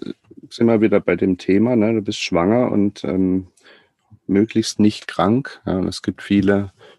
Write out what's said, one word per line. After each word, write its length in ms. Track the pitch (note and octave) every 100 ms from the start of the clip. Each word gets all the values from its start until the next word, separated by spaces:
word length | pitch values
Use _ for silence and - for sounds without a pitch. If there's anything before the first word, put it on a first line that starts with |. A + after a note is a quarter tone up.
| - - _ - -
sind 180 | - A#2
wir 140 | A2+
wieder 180 | G#2+ G2
bei 160 | - F2
dem 220 | G2 F2+
Thema, 380 | - G2 A#2 B2
ne? 180 | G#2+
Du 80 | A2+
bist 180 | G2+ -
schwanger 520 | - F2 F2+ A#2+ B2
und, 320 | G2+ G2+ -
ähm, 440 | - F#2+ F#2 F#2 F#2 _ - - _ _ _ G#2 -
möglichst 520 | G2 A2 A2+ A2 -
nicht 280 | G#2+ - -
krank. 540 | - F2+ A#2+ C#3+ - -
Ja, 80 |
und 140 | F#2 F2+
es 140 | -
gibt 200 | - -
viele, 500 | - G2+ F#2+ G2+ G2 _ -